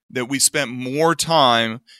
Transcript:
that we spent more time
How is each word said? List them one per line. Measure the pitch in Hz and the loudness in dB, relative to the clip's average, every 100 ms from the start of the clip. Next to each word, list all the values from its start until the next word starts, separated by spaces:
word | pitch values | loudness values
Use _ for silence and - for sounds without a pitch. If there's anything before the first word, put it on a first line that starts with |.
| _ | _
that | 123 123 | -8 -6
we | 135 | -2
spent | - 151 127 | -2 -2 -6
more | 123 127 143 160 | -6 -6 0 0
time | 160 - 160 131 117 113 110 - | 0 0 4 4 4 0 -6 -14